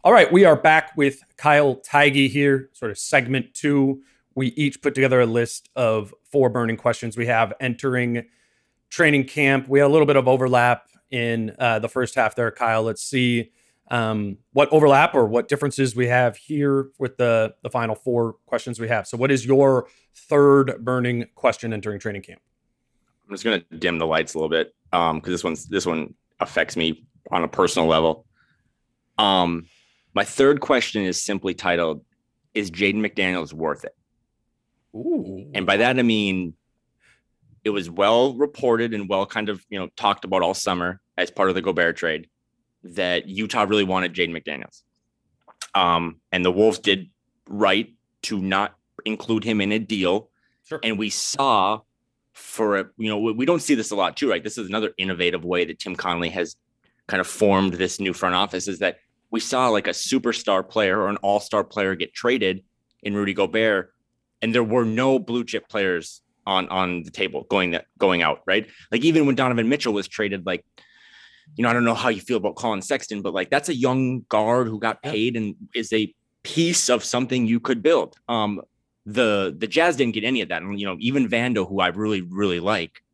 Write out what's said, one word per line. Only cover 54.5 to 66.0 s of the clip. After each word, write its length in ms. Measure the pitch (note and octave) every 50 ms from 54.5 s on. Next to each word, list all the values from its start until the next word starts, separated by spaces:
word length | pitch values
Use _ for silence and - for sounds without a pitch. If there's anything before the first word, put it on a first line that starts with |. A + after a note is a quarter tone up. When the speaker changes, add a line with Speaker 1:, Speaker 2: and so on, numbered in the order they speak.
| -
Speaker 2:
is 100 | - A2
another 280 | F2+ G2 A2 G#2+ A2 -
innovative 480 | - F#2+ F#2+ F#2 E2+ F2+ F2 E2+ F2 E2+
way 220 | F2 F2+ F2+ F2
that 120 | E2 D#2+ _
Tim 160 | - G2+ F2+
Connelly 360 | E2 - F#2 F2 E2+ F2 E2
has 260 | E2+ F#2+ F2 - - _ _ _ _ _ _ _ _ _ _
kind 140 | - - F#2
of 60 | F2
formed 480 | - - - G#2+ G2+ G2 F#2+ G2 F#2+ F2
this 260 | F2 F#2 F2 - -
new 140 | G2 F#2+ E2+
front 200 | - - F#2 F2+
office, 320 | F2+ G2 G2+ - F#2 F2+
is 120 | G2+ F#2+ -
that 180 | G2 F2+ E2+ _ _ _ _ _ _ _
we 120 | - A#2
saw, 280 | - - - B2+ B2+ B2
like, 180 | A2 G#2 F#2+ -
a 20 |
superstar 760 | E2+ - - - C3 C3 B2+ A#2+ A2+ - - - G2 F#2+ F#2
player 340 | - - A2 G#2+ F#2+ F#2 G#2+
or 80 | G2 G2
an 80 | G#2
all-star 480 | - - G2 G2+ G#2 - - - G#2 F#2+
player 320 | - - G#2+ G2 F#2+ F#2+
get 180 | D#2+ F2 - _
traded 480 | - - A#2+ B2+ B2+ G#2 F#2+ F#2 F#2+ _ _ _ _ _ _ _ _ -
in 100 | - G2+
Rudy 220 | G#2 G2+ G2 G2
Gobert, 580 | G3+ G2 - - A2 A2 A2 G#2 F#2+ F2+ _ _ _ _ _ _ _ _ _ _ _
and 140 | - A2+ A2+
there 80 | B2 A#2
were 220 | A2 A2 B2 A#2
no 340 | A2+ A2 A2+ B2+ C3+ C3+ B2+
blue 240 | G2+ - A#2 B2 A#2
chip 260 | A#2+ - A2 - _
players 540 | - G#2+ G2 F#2+ F2+ E2+